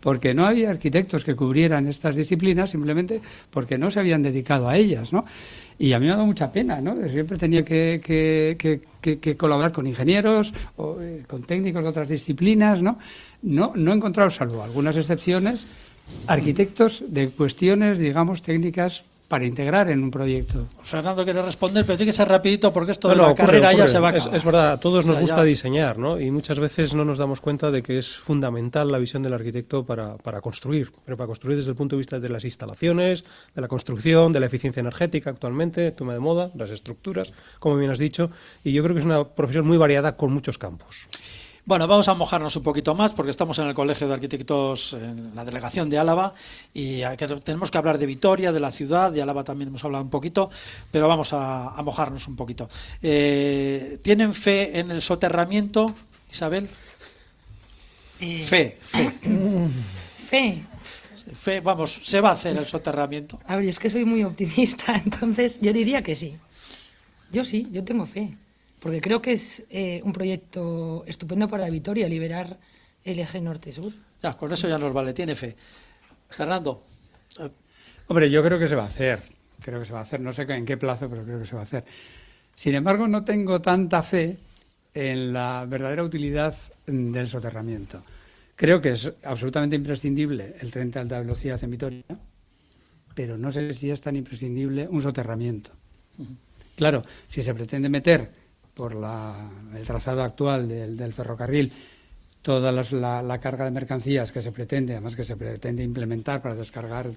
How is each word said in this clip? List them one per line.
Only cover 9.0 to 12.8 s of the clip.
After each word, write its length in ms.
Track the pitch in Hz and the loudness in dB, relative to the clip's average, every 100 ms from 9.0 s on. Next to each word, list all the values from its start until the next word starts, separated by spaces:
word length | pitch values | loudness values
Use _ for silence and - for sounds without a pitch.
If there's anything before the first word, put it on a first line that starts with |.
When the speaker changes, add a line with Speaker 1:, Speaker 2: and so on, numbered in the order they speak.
Speaker 1:
que, 180 | 160 151 | -2 0
que 160 | 156 147 | -2 0
colaborar 340 | 160 143 165 | 2 4 2
con 140 | 165 131 | 0 -4
ingenieros, 680 | 123 131 196 214 220 214 - - - | 0 2 4 4 2 0 -4 -12 -8
o, 200 | 151 170 | -6 -6
eh, 220 | 170 160 123 | -10 -12 -10
con 140 | 131 | -12
técnicos 380 | 123 180 190 170 | -4 -2 -2 -2
de 40 | 160 | -2
otras 180 | 156 147 | -2 -2
disciplinas, 720 | 151 - 139 180 220 214 196 | -4 -4 0 4 6 6 4